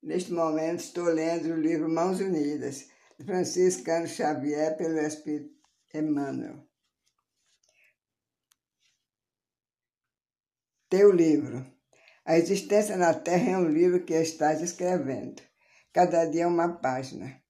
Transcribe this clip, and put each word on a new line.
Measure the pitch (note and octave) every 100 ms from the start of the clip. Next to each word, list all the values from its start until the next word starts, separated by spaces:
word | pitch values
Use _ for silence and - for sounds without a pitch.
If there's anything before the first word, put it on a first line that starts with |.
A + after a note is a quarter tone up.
| C3+
Neste | E3+ F3+
momento, | E3+ E3 D#3 D#3+ E3+
estou | - - F3
lendo | D#3+ D#3+ E3+ D#3
o | E3
livro | D#3 E3 D#3
Mãos | D#3+ F3 F#3
Unidas, | F#3+ E3+ D3 D3 B2+ C3+ - _ _ _
de |
Franciscano | C3+ F#3 F3+ F3 F#3 F3 - E3 E3
Xavier, | - D#3 D3 C#3 D3 D#3 D#3
pelo | E3 D#3+
Espírito | D3+ D3+ - D3+ - _ _ _ _
Emmanuel. | D#3 D#3 C#3+ C#3 C3 - - - _ _ _ _ _ _ _ _ _ _ _ _ _ _ _ _ _ _ _ _ _ _ _ _ _ _ _ _ _ _ _ _ _ _ _ _ _ _ _ _ _ _
Teu | F#3 G3+
livro. | F#3 D#3+ D3 - A#2+ C3 _ _ _ _ _
A | - E3
existência | E3 G3 - G#3 G#3+ F#3
na | E3+
Terra | D#3 - F3 A#3
é | F#3+
um | F3
livro | D3+ F3+ F3+
que | F3
estás | D#3+ D#3+ - D3+ D#3
escrevendo. | F3 - F3+ F3+ C3+ B2 - - - _ _ _ _
Cada | - F3 E3
dia | D#3+ D#3
é | E3+
uma | E3+ E3+
página. | E3+ C3+ C3 C3 - G#2 - _